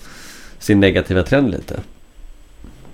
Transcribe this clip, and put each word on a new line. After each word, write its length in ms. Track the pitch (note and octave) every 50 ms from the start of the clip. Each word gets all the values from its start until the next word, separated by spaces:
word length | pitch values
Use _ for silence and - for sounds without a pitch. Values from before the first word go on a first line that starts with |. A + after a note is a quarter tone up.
| - - - - - - - - - - - -
Sin 200 | - - G#2+ G2+
negativa 440 | G2 F#2+ E2 F#2+ F2+ - F#2+ F#2 F2+
trend 280 | - B2+ C#3 C#3+ A#2
lite. 280 | - - - - - - - - - - - - - - - - - - - - - - - - - - - -